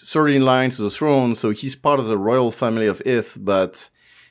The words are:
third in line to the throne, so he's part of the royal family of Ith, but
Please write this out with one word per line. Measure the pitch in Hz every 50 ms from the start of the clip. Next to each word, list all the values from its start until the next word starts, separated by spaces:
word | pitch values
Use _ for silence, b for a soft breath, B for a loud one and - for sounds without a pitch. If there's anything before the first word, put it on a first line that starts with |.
| - -
third | - 156 151 147
in | 139 139 131
line | 131 127 127 131 127
to | 123 120 107
the | 101
throne, | - - 151 151 143 135 127 120 113
so | - - 110
he's | 107 - - 131 -
part | - - 147 143 135
of | 120
the | 110 110
royal | 98 98 110 123 131 123 117
family | - - 131 117 113 113 110
of | 104 95 - -
Ith, | 127 123 117 104 - - -
but | 98 101 98 95 92 92 - - - - b b b b b b b b